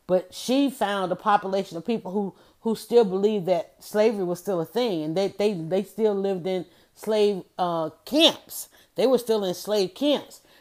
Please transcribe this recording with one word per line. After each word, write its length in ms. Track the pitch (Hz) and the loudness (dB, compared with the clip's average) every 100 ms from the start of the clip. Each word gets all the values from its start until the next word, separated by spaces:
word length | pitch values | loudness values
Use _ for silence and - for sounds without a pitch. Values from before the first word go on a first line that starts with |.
| - | 0
But 260 | 180 - | 0 0
she 380 | - - 262 277 | -8 0 2 2
found 400 | - 202 202 185 | 0 -2 -2 -2
a 40 | 175 | -2
population 640 | 226 202 190 196 190 165 | 2 2 2 -2 -2 -6
of 80 | 165 | -4
people 260 | 226 190 | -4 -4
who, 220 | 196 196 - _ _ | -4 -4 -8 _ _
who 140 | 226 214 | -6 -6
still 280 | - 240 | 2 4
believed 420 | 208 185 208 208 170 | 4 2 2 0 0
that 300 | 170 - _ | 0 -2 _
slavery 440 | - 208 220 208 | -4 2 2 2
was 160 | 175 175 | -2 -4
still 200 | - 175 | -2 -4
a 60 | 160 | -2
thing. 380 | 226 247 170 | -2 -2 -2
And 120 | 151 165 | -2 -2
they, 120 | 196 | -2
they, 260 | 190 208 | 0 -2
they 300 | 185 160 185 | -2 -2 -2
still 320 | 190 - 220 202 | -2 0 0 2
lived 320 | 196 190 185 | -2 -2 -2
in 180 | 185 170 _ _ - | -4 -6 _ _ -10
slave, 480 | - 214 208 190 - - | -2 2 2 0 -6 -4
uh, 320 | 180 165 160 - - | -2 -2 -4 -8 -2
camps. 640 | 285 311 - - - - _ _ - | 4 4 2 -6 -16 -16 _ _ 0
They 100 | 226 | 2
were 120 | 247 | 2
still 260 | - 220 | 2 -2
in 100 | 190 | -2
slave 400 | 175 - 214 185 | -6 -2 -2 -2
camps. 480 | - 294 269 - - _ _ | -2 0 0 -4 -20 _ _